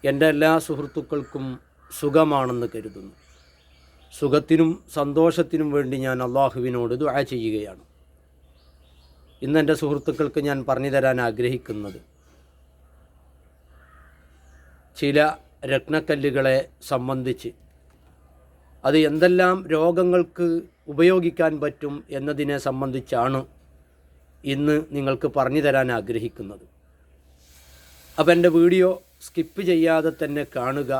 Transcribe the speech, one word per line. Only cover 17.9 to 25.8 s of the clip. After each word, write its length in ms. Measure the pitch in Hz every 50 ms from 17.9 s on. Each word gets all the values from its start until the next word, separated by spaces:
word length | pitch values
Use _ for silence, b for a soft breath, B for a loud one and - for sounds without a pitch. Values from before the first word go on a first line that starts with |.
| _ _ _ _ _ _ _ _ _ _ _ _ _ _ _ _ - - -
അത് 140 | 135 147 156 156 143
എന്തെല്ലാം 500 | 147 156 175 180 180 180 185 180 185 190 190 147 160
രോഗങ്ങൾക്ക് 720 | 156 160 170 175 180 185 180 180 180 170 175 _ - 175 170 165 170 165 - _ _ _ -
ഉപയോഗിക്കാൻ 600 | 147 139 170 180 185 185 170 170 170 - 165 160 156 147 147
പറ്റും 320 | 147 - _ - 143 143 147 - - 147 135
എന്നതിനെ 400 | 135 147 147 139 147 143 131 131 - 139
സംബന്ധിച്ചാണ് 720 | 131 131 139 135 127 131 - - 135 120 120 131 135 131 135 - - _ _ _ _ _ _ _ _ _ _ _ _ _ _ _ _ _ - 139
ഇന്ന് 220 | 139 139 147 151 151 151 156 156 143
നിങ്ങൾക്ക് 340 | 143 139 135 135 127 - 143 -
പറഞ്ഞു 260 | 143 131 131 135 156 143
തരാൻ 240 | 147 135 135